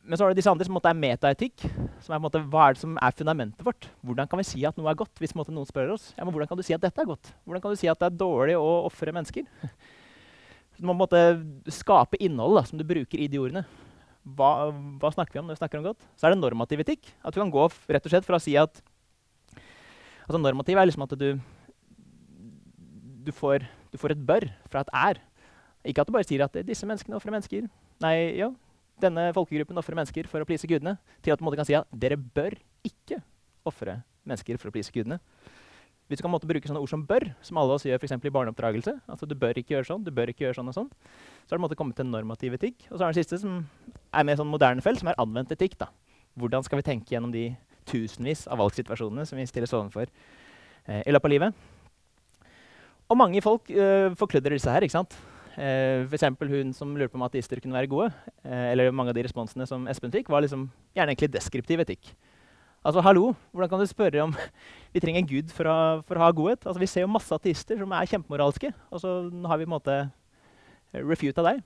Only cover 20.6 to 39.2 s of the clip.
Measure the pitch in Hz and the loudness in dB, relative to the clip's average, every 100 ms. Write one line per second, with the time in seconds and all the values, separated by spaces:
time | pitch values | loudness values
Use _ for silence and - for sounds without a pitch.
20.6 | 139 190 190 143 135 139 139 139 - - | 2 6 6 4 -6 -2 -2 -2 -8 -20
21.6 | - _ _ _ - - _ - 117 - | -20 _ _ _ -20 -20 _ -20 -20 -20
22.6 | - _ 85 78 123 131 139 - 143 139 | -20 _ -20 -20 -20 -14 -12 -4 2 2
23.6 | 131 - - - 151 147 135 196 143 101 | 0 -18 -20 -8 -4 -2 2 2 2 -10
24.6 | - 135 139 131 175 - _ _ - _ | -8 -6 -2 2 2 2 _ _ -20 _
25.6 | _ _ - 139 147 226 185 139 139 165 | _ _ -4 0 2 0 0 0 0 -2
26.6 | 185 220 202 214 - 214 - 214 196 196 | -6 -8 -6 -8 -8 -10 -6 -8 -6 -8
27.6 | 226 _ _ _ 160 165 165 - 220 262 | -8 _ _ _ 0 2 0 -2 -4 -6
28.6 | _ _ _ _ 190 165 175 170 165 151 | _ _ _ _ 0 2 0 0 0 -2
29.6 | 151 175 160 160 147 160 - 160 156 160 | -4 -6 -6 -6 -6 -6 -8 -8 -4 -4
30.6 | 160 160 156 202 _ _ - 147 160 143 | 2 0 0 -6 _ _ -2 0 0 -2
31.6 | 143 147 - 120 127 143 127 - 165 214 | 2 2 0 -4 -2 -2 -4 -4 -4 -8
32.6 | _ _ - _ - 226 - _ _ _ | _ _ -16 _ -12 -12 -12 _ _ _
33.6 | 160 - 98 110 - _ - 120 - 120 | -10 -8 -10 -10 -14 _ -10 -10 -6 -8
34.6 | 107 107 101 120 113 170 _ _ - - | -6 -8 -6 -4 -4 -6 _ _ -20 -20
35.6 | - - _ _ _ 143 175 170 160 156 | -20 -20 _ _ _ -6 -2 -2 -2 -4
36.6 | 143 147 143 156 147 240 220 127 - 170 | -4 -6 -4 -6 2 0 0 -10 -6 2
37.6 | 135 139 139 127 143 127 143 135 117 113 | 2 2 0 -2 -2 -4 -2 0 -2 -2
38.6 | 117 110 208 277 - - | -2 -2 -4 -8 -12 -14